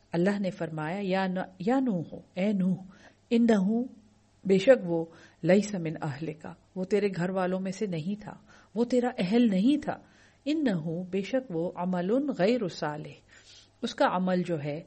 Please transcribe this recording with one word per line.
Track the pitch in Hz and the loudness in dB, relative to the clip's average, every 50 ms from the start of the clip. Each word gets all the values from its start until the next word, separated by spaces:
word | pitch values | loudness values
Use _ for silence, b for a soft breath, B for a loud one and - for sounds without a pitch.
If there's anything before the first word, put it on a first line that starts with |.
| _ _ | _ _
اللہ | - 170 175 202 202 202 | -2 0 2 2 0 0
نے | 196 180 | -2 -4
فرمایا، | - - 170 156 156 156 151 156 180 202 | -4 -6 -8 -6 -6 -6 -6 -4 -4 -4
یا | 202 185 185 190 190 | -2 0 0 0 0
ن-، | 190 180 185 - - - - | 0 -2 -4 -6 -8 -10 -6
یا | 170 220 254 277 | -2 0 2 2
نوح، | 262 247 196 170 143 - - - - _ - | 2 0 0 -2 -4 -6 -10 -18 -18 _ -4
اے | 180 185 214 | -2 0 0
نوح، | 208 185 180 185 180 - - B B B B B B B B - | 2 2 2 2 0 -2 -4 B B B B B B B B 0
انہ، | 240 233 240 226 226 202 185 202 220 233 254 262 - - - _ _ _ _ _ _ _ - | 2 4 6 6 6 4 4 2 0 0 -2 -4 -8 -20 -20 _ _ _ _ _ _ _ 0
بے | 185 196 185 | 2 4 4
شک | - 269 254 220 190 | 8 6 6 6 4
وہ، | 170 170 165 165 165 B B B B B B | 0 -2 -2 -2 -4 B B B B B B
لیس | - 160 185 208 202 - 214 | 2 4 4 4 4 2 -4
من | 180 165 156 160 - | -4 -4 -4 -4 -4
اہلکا، | - 151 131 139 160 151 156 156 - - 175 - _ _ - | -6 -6 -6 -6 -8 -8 -10 -10 -12 -16 -16 -18 _ _ -10
وہ | 190 185 | -8 -4
تیرے | - 214 202 202 202 185 | 0 0 0 0 0 -2
گھر | 165 175 185 | -2 -2 -2
والوں | 185 190 180 180 185 185 | 0 -2 -2 0 -2 -2
میں | 190 190 | -4 -6
سے | 185 - 220 | -6 -4 -4
نہیں | 202 170 160 151 190 208 208 | -4 -4 -4 -4 -4 -6 -8
تھا، | - - - - - B B B B B B | -8 -12 -16 -16 -18 B B B B B B
وہ | 208 240 | -2 0
تیرا | 240 254 247 240 247 - - | 2 2 2 2 2 0 -2
اہل | 196 175 214 240 247 220 | -2 2 4 4 4 4
نہیں | 190 185 202 262 294 294 | 4 4 4 4 2 2
تھا، | - - - - b b b b b b b b b | 0 -4 -8 -8 b b b b b b b b b
انہ، | 277 311 320 294 233 190 165 151 170 160 175 185 180 | -4 -2 0 0 0 0 -2 -4 -4 -6 -6 -6 -4
بے | 185 196 | -4 -4
شک | 190 196 262 262 262 - | -4 -2 -2 -4 -4 -2
وہ، | 175 160 170 180 - | -4 -4 -4 -4 -4
عمل | - 180 185 180 175 175 190 226 269 294 285 214 - | -4 -4 -2 -2 -2 0 0 0 0 0 -2 -2 0
غیر | 175 214 247 247 214 165 | 2 2 2 2 -2 -4
صالح، | - - 170 151 147 151 151 147 - - _ B B B B B B B B B B - | -6 -4 -6 -6 -6 -6 -10 -12 -16 -20 _ B B B B B B B B B B -8
اس | - 233 - | -8 -6 -2
کا | - 294 233 180 | 2 2 2 2
عمل | 180 185 185 185 180 | 2 0 2 0 0
جو | 175 170 170 147 | 0 -2 -4 -4
ہے | 139 151 143 160 185 | -4 -6 -6 -8 -10